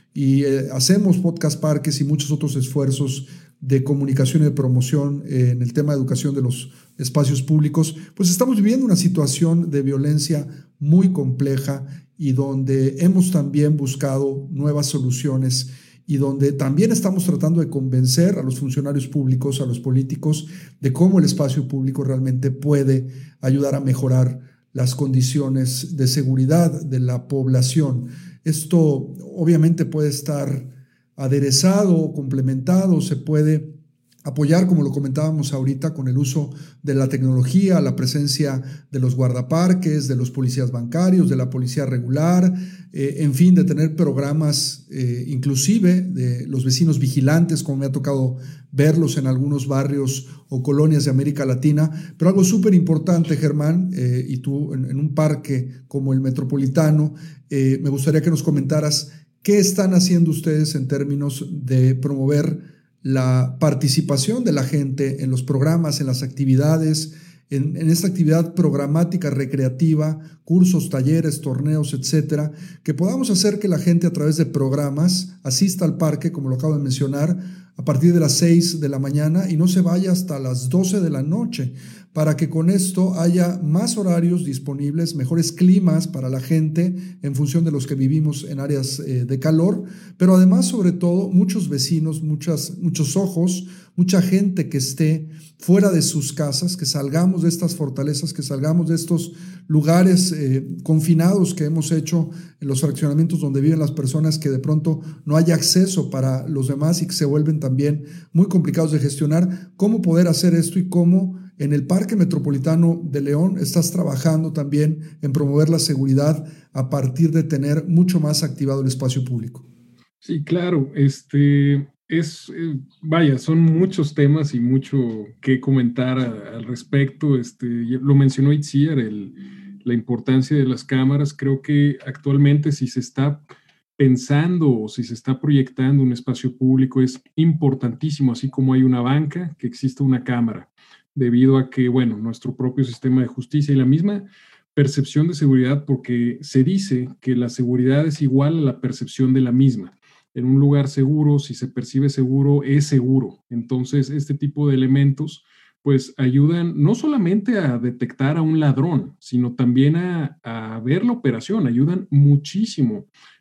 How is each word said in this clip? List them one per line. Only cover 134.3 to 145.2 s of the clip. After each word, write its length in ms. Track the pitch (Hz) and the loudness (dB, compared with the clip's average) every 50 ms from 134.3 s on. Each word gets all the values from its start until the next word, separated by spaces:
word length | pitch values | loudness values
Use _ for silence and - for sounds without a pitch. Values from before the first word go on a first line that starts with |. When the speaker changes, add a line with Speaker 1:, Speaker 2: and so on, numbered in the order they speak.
| 143 143 160 175 180 175 160 143 127 113 | 0 2 2 2 0 2 2 2 2 2
Speaker 2:
o 80 | 107 107 | -2 -6
si 160 | - - 117 | -8 -8 -8
se 100 | - 117 | -8 -10
está 240 | 117 - - 131 131 | -8 -4 -4 -4 -2
proyectando 640 | - 139 147 139 131 131 - - 131 131 139 143 135 | 0 2 2 2 2 0 -2 -2 0 2 2 2 2
un 100 | 127 123 | 2 0
espacio 440 | 120 123 - 123 - - 127 123 | -2 -4 -6 -6 -4 -4 -6 -4
público 460 | - 131 127 131 131 131 131 131 135 131 | 0 0 2 4 4 2 2 2 0 0
es 200 | 127 127 - - _ _ | 0 -2 -6 -14 _ _
importantísimo, 960 | - 160 165 156 160 160 139 131 - - 117 113 - 151 156 143 - 139 127 117 | 0 2 2 2 2 0 0 0 0 -4 -6 -6 -6 -6 -6 -2 0 0 0 0
así 160 | - - 135 | -2 -4 -6
como 240 | - - 131 131 131 | -4 -2 0 2 4
hay 100 | 131 131 | 4 4
una 180 | 131 127 123 | 4 2 2
banca, 540 | 120 123 139 147 156 143 - 175 180 165 151 - | 0 0 0 0 0 -2 -4 -6 -8 -8 -10 -10
que 100 | - 120 | -10 -10
exista 340 | - - - 127 - - 143 | -8 -6 -6 -6 -4 -2 0
una 220 | 131 131 123 123 | 0 0 0 -2
cámara, 440 | - 123 120 120 113 107 85 - _ _ _ _ _ _ _ _ _ _ | -2 -2 -2 -2 -2 -4 -8 -14 _ _ _ _ _ _ _ _ _ _
debido 440 | 143 131 120 120 123 127 131 135 135 | -2 0 2 4 4 6 6 6 4
a 100 | 127 131 | 2 0
que, 200 | - - 127 123 | -2 -2 0 0
bueno, 280 | 123 131 127 117 107 | 2 2 0 0 -2
nuestro 400 | 104 110 117 113 - - - - | -2 -6 -8 -8 -8 -8 -10 -6
propio 280 | - 127 127 127 143 131 | -4 -4 -4 -2 -2 -2
sistema 360 | 120 117 - - 131 127 131 | -2 -4 -4 -2 0 2 2
de 60 | 123 | 0
justicia 480 | - - - 127 - - 151 143 143 143 | -2 -4 -10 -10 -4 -2 -2 0 2 2
y 20 | |
la 80 | 135 131 | 4 4
misma 400 | 127 139 160 175 202 208 202 196 - _ _ _ _ _ _ _ _ _ | 4 4 4 2 0 -2 -4 -8 -12 _ _ _ _ _ _ _ _ _
percepción 560 | - 143 127 - 147 139 - - 156 | 0 2 2 2 -2 -4 -2 0 0